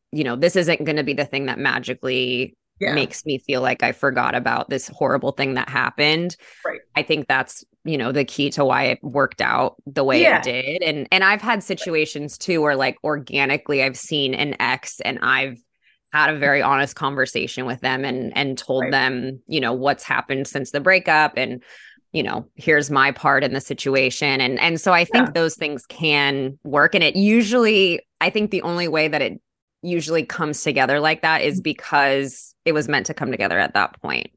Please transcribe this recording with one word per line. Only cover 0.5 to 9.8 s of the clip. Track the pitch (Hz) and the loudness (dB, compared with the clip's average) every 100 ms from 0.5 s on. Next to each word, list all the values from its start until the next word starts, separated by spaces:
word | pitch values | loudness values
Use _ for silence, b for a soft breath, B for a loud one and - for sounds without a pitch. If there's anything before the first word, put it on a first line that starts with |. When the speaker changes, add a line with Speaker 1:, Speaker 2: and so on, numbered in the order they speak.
| 185 | 2
Speaker 1:
isn't | 165 165 | 2 0
gonna | 151 151 | 0 -2
be | 147 | -2
the | 143 143 | -2 -4
thing | 139 135 | -4 -4
that | - | -2
magically | 139 123 123 123 131 127 127 123 127 - _ _ | -2 -2 -4 -6 -4 -2 -2 -2 -6 -10 _ _
Speaker 2:
Yeah. | - | 0
Speaker 1:
makes | 143 131 - 156 | 0 -2 -4 -6
me | 135 | -6
feel | - 131 | -2 0
like | 127 127 | 0 0
I | 123 | 0
forgot | 127 139 135 - 123 | 0 0 0 0 0
about | - 117 - | -2 -2 -2
this | 135 - | -6 -8
horrible | - 135 135 131 | -4 0 0 0
thing | - 135 127 | -2 -2 -2
that | 139 | -2
happened. | 131 127 - 147 160 175 - B B B | -2 -2 0 2 2 -2 -8 B B B
Speaker 2:
Right. | - - - | -10 -6 -4
Speaker 1:
I | |
think | 147 156 135 | 0 -2 0
that's, | 135 131 - - _ | -2 -2 -8 -16 _
you | 160 151 | -6 -2
know, | 120 | 0
the | 147 | 0
key | 131 - 139 | -2 -2 -2
to | 139 | 2
why | 135 127 131 | 2 2 0
it | 127 | -2
worked | 151 135 131 - | -2 0 -2 0
out | 120 123 131 - | 0 2 0 -4